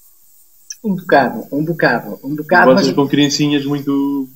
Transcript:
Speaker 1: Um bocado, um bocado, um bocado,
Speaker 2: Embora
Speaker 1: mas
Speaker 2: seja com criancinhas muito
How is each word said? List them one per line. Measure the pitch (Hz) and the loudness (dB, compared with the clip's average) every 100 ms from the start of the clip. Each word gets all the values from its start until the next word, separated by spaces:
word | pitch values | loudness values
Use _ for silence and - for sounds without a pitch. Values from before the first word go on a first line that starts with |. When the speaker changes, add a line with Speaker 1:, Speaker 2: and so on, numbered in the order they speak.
| _ _ _ _ _ _ - - | _ _ _ _ _ _ -20 -10
Speaker 1:
Um | 220 | -6
bocado, | 175 - 147 120 110 - | -4 2 2 2 -2 -6
um | 139 | -4
bocado, | 160 160 147 117 107 95 | -4 0 0 -2 -6 -12
um | 135 151 | -8 -8
bocado, | 151 175 | 0 2
Speaker 2:
Embora | 131 | 4
Speaker 1:
mas | 131 | 4
Speaker 2:
seja | 135 | 2
com | 123 139 | 0 0
criancinhas | 143 143 139 147 147 | 2 0 2 0 0
muito | 139 143 139 139 139 143 131 | -2 -4 -2 -2 0 -2 -6